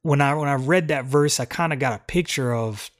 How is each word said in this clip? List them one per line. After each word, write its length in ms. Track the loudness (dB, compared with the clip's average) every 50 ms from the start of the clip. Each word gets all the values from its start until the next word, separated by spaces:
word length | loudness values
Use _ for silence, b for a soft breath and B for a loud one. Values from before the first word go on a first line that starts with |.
| 0
When 180 | 2 2 4
I, 140 | 4 2 2
when 120 | 0 0
I 80 | 0 0
read 340 | 0 2 2 2 2 2 0
that 160 | -2 -4 -2
verse, 340 | 2 2 2 4 4 0 -2
I 60 | -4
kinda 300 | -6 -2 -2 -2 -2 0
got 240 | 0 -2 -2 -2 -4
a 40 | _
picture 500 | -2 -2 -2 -2 -2 -4 -2 -2 -2 0
of 380 | -2 -2 -4 -6 -8 -14 -18 _